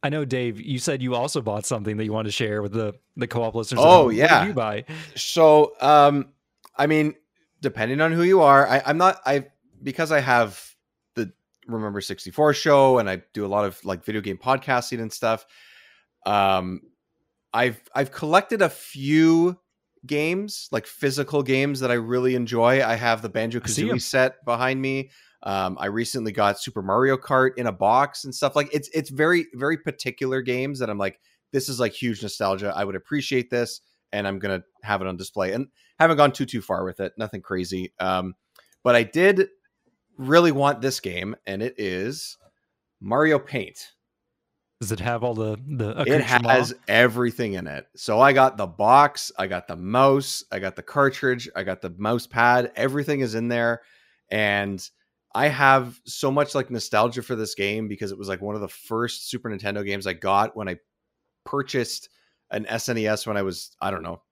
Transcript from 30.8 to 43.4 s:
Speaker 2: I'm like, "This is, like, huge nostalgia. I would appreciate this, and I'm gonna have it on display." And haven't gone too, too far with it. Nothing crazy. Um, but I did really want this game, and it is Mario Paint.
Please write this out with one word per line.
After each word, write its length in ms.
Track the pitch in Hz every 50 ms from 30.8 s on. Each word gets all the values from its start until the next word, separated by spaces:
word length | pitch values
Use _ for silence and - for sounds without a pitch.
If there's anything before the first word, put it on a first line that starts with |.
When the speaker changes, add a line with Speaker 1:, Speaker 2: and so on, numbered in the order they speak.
| 127 107
Speaker 2:
I'm 80 | 104
like, 220 | 101 98 98 98 _ _ _ _ _ _ _
"This 180 | - 139 127 -
is, 100 | 131 120
like, 140 | 123 110 -
huge 280 | - 127 120 110 98 107
nostalgia. 500 | 101 - - 107 98 98 95 101 101 82
I 80 | 80 101
would 120 | 98 95
appreciate 540 | 92 _ _ 147 147 131 - 139 127 120 123
this, 320 | - 120 120 113 - - _ _ _ _ _ _
and 160 | - 104 101
I'm 120 | 98 98 95
gonna 240 | 95 101 95 92 90 _ _ _ -
have 180 | 107 104 98
it 60 | 95
on 80 | 95 92
display." 380 | 87 92 - _ 101 95 92 98
And 140 | 117 139 135 _ _ _ _ _ _
haven't 180 | 156 165 165
gone 140 | 143 147 139
too, 140 | 135 - 139
too 160 | 120 - 117
far 220 | 95 - 95 87 92
with 160 | 92 90 -
it. 140 | 98 90 _
Nothing 240 | - 113 107 - 98
crazy. 520 | 87 - 98 92 92 87 95 92 92 - _ _
Um, 340 | 92 92 92 92 92 92 90 _ _ _ _ _ _ _ _ _ _
but 120 | 123 120
I 80 | 120 117
did 440 | 104 - 156 180 196 202 185 190 - _ _ _ _ _ _ _ _ _ _ _ _ _
really 340 | - 135 131 151 170 175 170
want 300 | 147 139 139 143 139 110
this 180 | 117 135 127 -
game, 360 | - 95 90 90 90 104 107 _ _
and 160 | - 98 98
it 140 | 107 127 -
is 600 | - 107 95 92 92 98 117 147 156 - - - _ _ _ _ _ _ _ _ _ _ _ _ _
Mario 380 | 98 98 113 135 151 160 151
Paint. 540 | 139